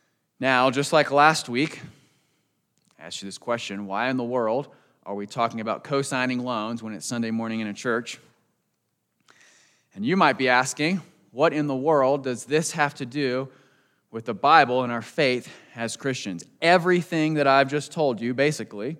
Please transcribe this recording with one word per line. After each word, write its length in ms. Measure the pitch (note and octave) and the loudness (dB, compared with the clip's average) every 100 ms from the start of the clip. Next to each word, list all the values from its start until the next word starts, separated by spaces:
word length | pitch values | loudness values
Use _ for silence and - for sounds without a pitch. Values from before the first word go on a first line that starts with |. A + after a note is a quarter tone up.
| _ _ _ - | _ _ _ -6
Now, 300 | C3 B2+ C3 | 0 4 4
just 200 | B2+ C#3+ | 2 2
like 200 | D#3+ C#3+ | 2 4
last 400 | C#3 D3+ D#3 - | 6 6 4 -2
week, 320 | A#2+ D#3 - - - _ _ _ _ _ _ _ _ _ _ | -4 -4 -6 -18 -20 _ _ _ _ _ _ _ _ _ _
I 60 | |
asked 160 | D#2+ - | -16 -12
you 80 | G2 | -12
this 100 | F#2 | -10
question, 460 | - A#2 - G2+ | -6 -4 -6 -10
"Why 240 | G2+ G2 B2 | -6 -4 -2
in 80 | C3 | -2
the 80 | |
world 440 | A#2+ B2+ A2+ A#2+ C#3+ - _ _ - | -2 -2 0 0 -4 -12 _ _ -12
are 80 | |
we 120 | G2+ G2+ | -10 -8
talking 340 | - A#2 A#2 | -2 -2 -2
about 240 | A2 G#2 | -6 -6
co-signing 560 | - C#3 C3+ C3+ B2+ B2+ | -2 -2 -2 -2 -2 -2
loans 420 | B2 A#2 A2 A#2 | -4 -4 -4 -6
when 100 | A2+ | -10
it's 140 | G#2 - | -10 -6
Sunday 240 | A#2+ A2+ | -4 -2
morning 300 | A2+ A2+ A2+ | -2 -4 -4
in 60 | A2 | -6
a 60 | |
church?" 460 | G2+ B2+ A#2 A#2+ - _ _ _ _ _ _ _ _ _ _ _ _ _ _ _ _ _ | -6 -2 -2 -4 -12 _ _ _ _ _ _ _ _ _ _ _ _ _ _ _ _ _
And 100 | - | -6
you 120 | A2+ F#3+ | 0 2
might 200 | D#3+ C3 | 4 2
be 120 | B2+ | 2
asking, 540 | B2 C3 - D#3 F#3 - _ _ | 4 2 0 -2 -2 -6 _ _
"What 220 | A#2 D#3+ | 0 0
in 140 | D3 D3 | 2 -2
the 100 | C3+ | -2
world 480 | C#3+ D3+ C3 C#3+ | 2 4 4 2
does 200 | C3 A#2+ | -2 -6
this 280 | - D3+ D#3+ | -2 -2 0
have 220 | D#3+ C#3+ - | 0 -2 -2
to 100 | C3+ | -8
do 420 | C3+ C3+ B2+ C3+ - _ _ _ _ _ | -4 -2 -2 -6 -12 _ _ _ _ _
with 140 | A2+ | -12
the 100 | A2+ | -8
Bible 480 | G#2 C#3 D#3+ C3 B2+ | 0 6 6 6 4
and 100 | B2 | 0
our 100 | A#2+ | -4
faith 460 | A#2 - C#3 B2 - - - A#2 | -6 0 0 0 -4 -18 -18 -8
as 200 | A#2 - | -8 -6
Christians?" 480 | C#3 B2+ G#2+ F2 - - | -6 -6 -6 -10 -12 -2
Everything 720 | E3 F3+ E3+ F3 E3 E3 D#3 | 4 4 4 2 2 0 0
that 120 | D3+ C#3 | 2 4
I've 220 | C3+ C#3 | 4 4
just 240 | D3 C#3+ | 0 -4
told 280 | - D3 A2+ | -2 0 0
you, 140 | A#2 | -2
basically, 640 | B2 C#3+ D3 A2 G#2 A2+ D#3+ | 0 0 0 -8 -8 -8 -10